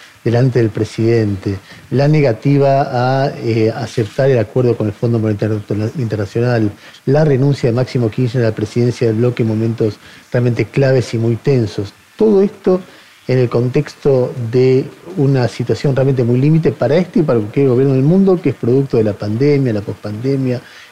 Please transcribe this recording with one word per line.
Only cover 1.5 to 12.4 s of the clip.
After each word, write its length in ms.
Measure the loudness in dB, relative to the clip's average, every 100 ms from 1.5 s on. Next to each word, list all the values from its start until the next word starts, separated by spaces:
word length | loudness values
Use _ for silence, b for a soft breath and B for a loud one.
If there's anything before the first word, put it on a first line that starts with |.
| -8 B B -6
la 160 | 0 2
negativa 1160 | 4 2 0 0 2 4 2 0 0 0 0
a, 120 | -2 -4
eh, 360 | -2 0 0
aceptar 560 | -2 -6 -4 -4 0 2
el 80 | 2
acuerdo 380 | 0 0 0 0
con 100 | -2
el 60 |
Fondo 260 | -2 -2 0
Monetario 380 | 0 -2 -2 -4
Interna-, 340 | -4 -4 -4 -4
Internacional, 720 | -4 -4 -4 -2 0 0 0 -4 B B 0
la 180 | 2
renuncia 440 | 2 2 2 0 0
de 60 |
Máximo 340 | 0 -2 -2 -2
Kirchner 360 | -2 -2 0
a 60 | -2
la 40 |
presidencia 540 | -2 -4 0 -2 0 -2
del 80 | 0
bloque 260 | 0 0
en 60 | -2
momentos 480 | 0 -2 -2 -2 -4 B B -6
realmente 360 | -2 0 0 -2
claves 460 | 0 2 2 0
y 40 | -2
muy 160 | -2
tensos. 580 | -2 0 0 0 -4 -10 -14 _ 0
Todo 260 | 2 4